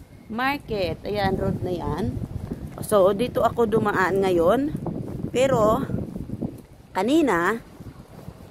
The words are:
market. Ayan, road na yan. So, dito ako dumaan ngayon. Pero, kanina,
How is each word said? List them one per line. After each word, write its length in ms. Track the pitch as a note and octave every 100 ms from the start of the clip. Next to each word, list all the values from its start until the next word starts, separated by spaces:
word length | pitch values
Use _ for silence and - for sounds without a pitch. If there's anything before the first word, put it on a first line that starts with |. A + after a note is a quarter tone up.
| - - -
market. 720 | A3 C4 C#4+ - G#3+ F3 D#3
Ayan, 340 | - G#3 F#3+ F#3+
road 240 | F#3+ F#3+
na 120 | F3+ F3
yan. 420 | D3 D3+ A#3 - - - - - - -
So, 320 | - G#3+ F#3+
dito 320 | G#3 B3 - A3
ako 220 | - A3+
dumaan 560 | A3 G#3 G3 F#3 G3 F#3+
ngayon. 480 | F3 E3 A#3 C#4+ - - - - - -
Pero, 560 | A#3 C4 B3 G#3+ A#3 - - - - - - - - - - -
kanina, 720 | - G#3 D#4 C#4+ F3 F3 A3+ - - - - - - - - -